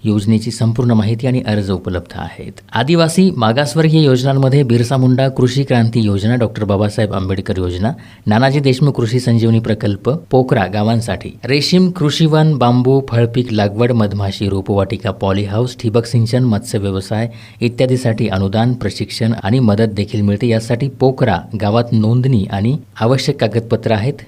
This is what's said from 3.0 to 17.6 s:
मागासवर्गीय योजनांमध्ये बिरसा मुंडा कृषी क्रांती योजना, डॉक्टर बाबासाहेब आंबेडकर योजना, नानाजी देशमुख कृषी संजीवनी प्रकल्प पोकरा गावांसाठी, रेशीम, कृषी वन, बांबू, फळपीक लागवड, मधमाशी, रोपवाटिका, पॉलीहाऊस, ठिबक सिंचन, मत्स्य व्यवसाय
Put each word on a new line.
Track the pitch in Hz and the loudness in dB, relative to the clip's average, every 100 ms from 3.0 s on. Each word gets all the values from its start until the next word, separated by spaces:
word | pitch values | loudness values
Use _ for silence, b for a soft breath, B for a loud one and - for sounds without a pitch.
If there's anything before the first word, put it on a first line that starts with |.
| 160 170 190 123 | 2 4 2 2
मागासवर्गीय | 110 117 147 165 156 160 | 2 2 0 2 4 4
योजनांमध्ये | 147 127 135 135 135 139 | 4 4 2 2 2 2
बिरसा | 131 117 117 135 | 2 2 2 2
मुंडा | 127 127 135 | 2 2 0
कृषी | 131 127 139 | 2 0 0
क्रांती | 135 123 113 117 | 0 2 2 2
योजना, | 107 98 107 123 | 0 0 0 0
डॉक्टर | 107 107 | -2 -2
बाबासाहेब | 101 98 104 110 104 | -2 0 0 -2 -2
आंबेडकर | 98 95 98 98 95 | -2 -4 -4 -4 -4
योजना, | 90 90 107 160 B B - | -4 -2 -4 -6 B B 0
नानाजी | 107 135 143 | 2 2 2
देशमुख | 139 127 147 | 0 2 2
कृषी | 131 113 123 | 2 0 0
संजीवनी | 123 117 113 113 | 2 2 4 2
प्रकल्प | 110 104 110 98 117 | 0 -2 -2 -2 -2
पोकरा | 160 - 127 127 - 92 | -4 0 2 2 0 0
गावांसाठी, | 104 107 113 113 92 - - 117 | 0 0 0 -2 -6 -8 -12 -2
रेशीम, | 143 143 180 185 | -2 2 2 2
कृषी | 180 147 139 160 | 0 -2 2 2
वन, | 156 160 139 | 4 2 2
बांबू, | 120 123 127 135 135 | 2 4 4 2 0
फळपीक | 113 117 123 120 | 0 0 0 -2
लागवड, | 107 101 101 123 | 0 0 0 0
मधमाशी, | 120 104 101 98 95 101 | 2 0 -2 -4 -4 -4
रोपवाटिका, | 98 95 101 95 104 101 | -2 -2 -2 -2 -4 -6
पॉलीहाऊस, | 92 98 98 101 104 127 - | -4 -2 -2 -2 -2 -4 -4
ठिबक | 117 113 117 | -2 0 0
सिंचन, | 123 113 123 | 0 0 0
मत्स्य | 127 104 - 110 | 2 0 -2 -4
व्यवसाय | 98 95 95 107 117 B B B | -2 -4 -4 -4 -4 B B B